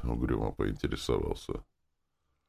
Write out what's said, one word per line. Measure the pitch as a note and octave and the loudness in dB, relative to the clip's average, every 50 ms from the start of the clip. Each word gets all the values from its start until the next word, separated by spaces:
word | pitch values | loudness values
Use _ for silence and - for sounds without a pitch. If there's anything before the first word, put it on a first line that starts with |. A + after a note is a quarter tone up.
| - | 0
угрюмо | A#1+ A#1 A#1 B1 - A#1+ G#1 A1 G#1+ - | 0 0 2 2 2 2 2 2 0 0
поинтересовался. | - G#1+ G#1 G#1 - - - B1 - - - A#1 G1+ - - - - - - - - - _ _ _ _ _ _ _ _ _ _ _ _ _ _ _ _ | 0 0 0 0 0 -2 -2 -2 -2 0 2 2 2 2 0 -2 -4 -4 -6 -6 -6 -6 _ _ _ _ _ _ _ _ _ _ _ _ _ _ _ _